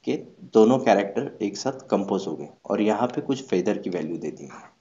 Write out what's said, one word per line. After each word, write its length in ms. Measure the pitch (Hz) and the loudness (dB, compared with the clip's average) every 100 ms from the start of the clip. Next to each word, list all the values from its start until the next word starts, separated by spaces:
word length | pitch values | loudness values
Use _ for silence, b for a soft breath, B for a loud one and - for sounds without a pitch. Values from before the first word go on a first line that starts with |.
कि 120 | - 151 - - | -4 -6 -6 -20
दोनों 380 | - 110 110 131 | 2 6 8 6
character 600 | 117 101 98 - 139 - | 4 4 4 -4 -6 -4
एक 140 | 101 98 | -6 -2
साथ 320 | 131 135 - | -6 -6 -2
compose 380 | 101 98 98 92 | -2 0 -2 -2
हो 100 | 76 | -8
गए 120 | 71 - | -10 -16
और 160 | - 104 | -6 0
यहाँ 280 | 104 104 123 | 2 2 -2
पे 120 | 147 | -4
कुछ 240 | 143 139 | -4 -6
feather 340 | - 92 95 98 | -2 0 0 -2
की 120 | 98 | -4
value 260 | 87 78 80 | -6 -6 -6
दे 140 | 76 | -8
दी 140 | - | -12
है। 300 | 69 - - _ | -16 -18 -20 _